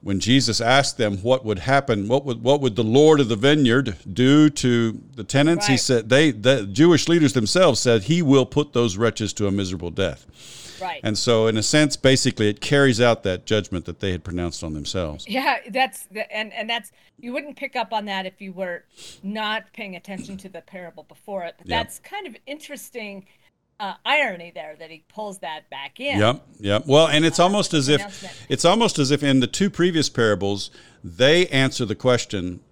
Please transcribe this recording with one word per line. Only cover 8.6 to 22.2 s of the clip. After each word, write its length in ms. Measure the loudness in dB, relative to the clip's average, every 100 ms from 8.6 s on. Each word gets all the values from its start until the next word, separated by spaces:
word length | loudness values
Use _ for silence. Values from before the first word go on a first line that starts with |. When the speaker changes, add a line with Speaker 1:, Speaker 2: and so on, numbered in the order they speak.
| -2
Speaker 1:
those 240 | 0 -2 0
wretches 360 | -2 -2 -6
to 120 | -2 -2
a 40 |
miserable 400 | -2 -4 -6 -10
death." 360 | -4 -4 -4 _ -20 -20 -20 -20 -12
Speaker 2:
Right. 200 | -10 -8
Speaker 1:
And 140 | -6 -4
so, 280 | 0 2 2
in 120 | 0
a 40 |
sense, 340 | 0 2 2 2
basically, 520 | 2 4 0 0 -2
it 120 | -2
carries 380 | -2 2 2 4
out 200 | 2 2
that 200 | -2 -6
judgment 400 | -2 -2 -2 -8
that 160 | -10 -8
they 120 | -6
had 120 | -6
pronounced 400 | -8 -8 -8 -8
on 80 | -10
themselves. 540 | -10 -8 -6 -6 -8 -8
Speaker 2:
Yeah, 300 | -4 -2 -4 -6
that's 360 | -4 -4 -6 -16
the, 200 | -12 -10
and, 200 | -8 -10
and 160 | -10 -8
that's, 200 | -8 -8 _ _ _
you 160 | -10
wouldn't 220 | -10 -10 -12
pick 200 | -10 -8
up 160 | -6
on 140 | -6 -6
that 180 | -8
if 160 | -8 _
you 120 | -16
were 300 | -10 -8 -10 _ _ -20 -14
not 420 | -10 -6 -4 -6 -8
paying 200 | -16 -14
attention 440 | -14 -14 -14 -14 -16
to 100 | -14
the 140 | -18
parable 400 | _ -18 -18 -20
before 420 | -20 -20 -12 -10
it. 100 | -10 -14
But 80 | -6
Speaker 1:
Yeah. 140 | -6
Speaker 2:
that's 160 | -6 -12
kind 280 | -16 -14